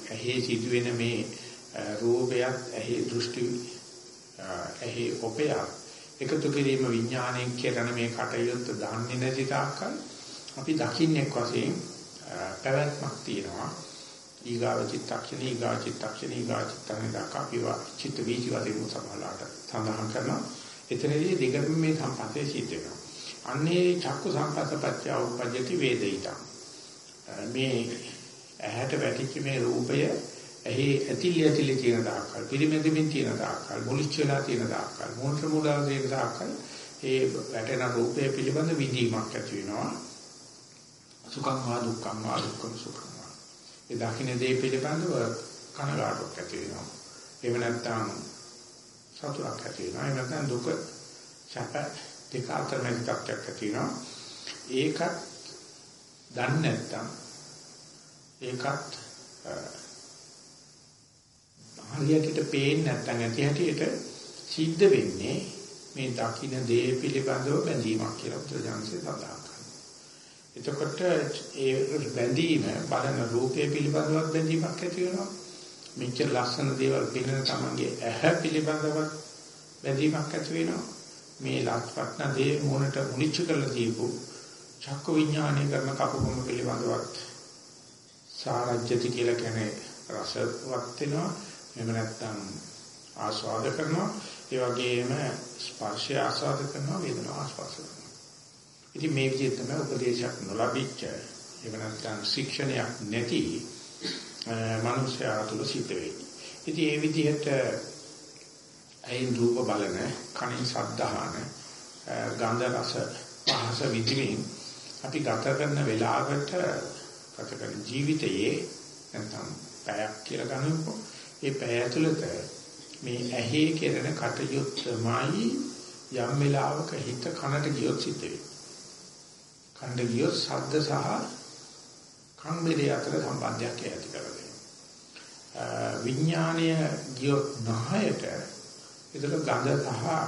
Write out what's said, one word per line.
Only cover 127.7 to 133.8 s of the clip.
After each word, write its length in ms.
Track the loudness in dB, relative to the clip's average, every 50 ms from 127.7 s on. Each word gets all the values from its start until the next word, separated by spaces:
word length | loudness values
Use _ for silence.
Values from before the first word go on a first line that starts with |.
ගියොත් 300 | 2 2 2 2 2 2
සිද්ධ 220 | 0 -2 -2 -2 -4
වෙන්නේ. 220 | -6 -6 -8 -8 -12 -14 -14 -14 -16 -16 -16 -16 -16 -16 -18 -18 -18 -18 -20 -20 -20 -20 -20 -20 -20 -20 -20 -20 -20 -16
කනට 340 | -10 -8 -4 0 0 2
ගියොත් 280 | 2 4 4 4 4 4
ශබ්ද 400 | 2 0 0 0 -2 0 2 2
සහ 160 | 2 4 4 2 2 2 2 0 0 -2 -4 -6 -10 -12 -14 -14 -16 -16 -18 -18 -18 -18 -20 -20 -20 -20 -20 -20 -20 -20 -20 -20
කන් 220 | -12 -6 -4 -2 0
මෙලේ 320 | 2 4 4 6 6 4
අතර 240 | 4 2 0 0 0
සම්බන්ධයක් 640 | 0 0 0 0 0 0 -2 0 0 -2 -2 -2 -4